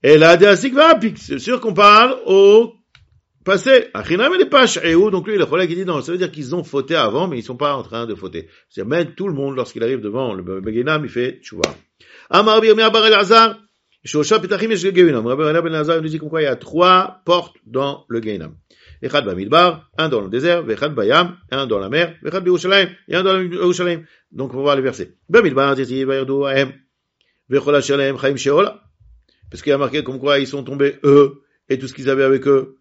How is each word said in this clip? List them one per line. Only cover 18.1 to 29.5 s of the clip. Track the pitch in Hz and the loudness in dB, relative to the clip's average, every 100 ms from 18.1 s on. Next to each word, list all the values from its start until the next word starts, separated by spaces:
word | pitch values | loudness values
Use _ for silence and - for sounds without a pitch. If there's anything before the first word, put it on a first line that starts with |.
| 117 | -8
Gehinam. | 110 98 78 - _ _ _ - | -8 -10 -12 -20 _ _ _ -14
Echad | 131 143 107 | -4 -4 -4
Bamidbar, | 90 98 156 180 160 _ - | -8 0 2 2 -2 _ -6
un | 160 | -2
dans | 120 | -2
le | 98 | -4
désert, | 117 165 175 | -4 -2 -2
Vechad | 143 104 147 131 | -4 -6 -4 -2
Bayam, | 104 151 175 - _ | 0 2 0 -8 _
un | 135 135 | -8 -4
dans | 104 | -4
la | 98 | -2
mer, | 147 170 165 | -4 -4 -6
Vechad | - 180 | -10 -6
B'Yerushalayim, | 180 175 180 196 180 - _ | -2 -2 0 0 -2 -8 _
et | 175 | -4
un | |
dans | 190 190 | 0 -2
Yerushalayim. | 185 175 180 175 180 170 160 _ _ | -4 -4 -2 -2 -4 -6 -12 _ _
Donc | - 131 | -12 -10
on | 123 | -4
va | |
voir | 143 139 | -2 0
les | |
versets. | 131 110 90 _ _ | -2 -6 -14 _ _
Bamidbar, | 202 190 131 139 135 | 2 2 0 0 -2
Titi, | 123 131 131 | -4 -6 -4
Vayerdu, | 135 135 139 139 | -4 -4 -4 -2
Ahem, | 135 135 135 _ _ _ _ _ _ _ | -2 -2 -8 _ _ _ _ _ _ _
Vechol | 135 139 143 | -2 2 0
Asher | 135 139 | 0 -2
Lahem, | 139 135 | -2 -2
Chaim | 139 139 | -4 -2
Sheola. | 135 147 202 - _ _ _ _ _ _ _ | 0 0 0 -4 _ _ _ _ _ _ _